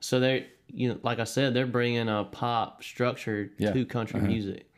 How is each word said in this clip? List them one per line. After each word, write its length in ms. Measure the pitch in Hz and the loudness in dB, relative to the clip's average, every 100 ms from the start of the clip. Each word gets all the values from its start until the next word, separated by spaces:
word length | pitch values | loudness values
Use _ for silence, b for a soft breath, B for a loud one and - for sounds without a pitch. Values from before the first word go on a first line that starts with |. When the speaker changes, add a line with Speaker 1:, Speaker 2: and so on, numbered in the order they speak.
Speaker 1:
So 180 | - 127 | 0 2
they're, 240 | 131 131 - - - | 4 2 -2 -14 -14
you 200 | - 123 | -2 -2
know, 100 | - | 0
like 160 | 123 117 | -2 -2
I 60 | 110 | -2
said, 280 | - 135 | 0 2
they're 120 | 123 131 | 2 2
bringing 420 | 120 120 120 113 | 2 2 2 0
a 160 | 107 98 | 0 -2
pop 500 | - 120 117 104 - | -4 -2 0 -2 -6
structure 680 | - - 123 123 - 104 101 - | -12 -2 -2 -2 -4 -4 -4 -2
Speaker 2:
Yeah. 160 | 104 | 2
Speaker 1:
to 120 | 131 120 | 2 0
country 340 | 123 110 - | -2 -2 0
Speaker 2:
Uh-huh. 100 | 101 | 2
Speaker 1:
music. 400 | 110 98 92 - | 2 -2 -8 -14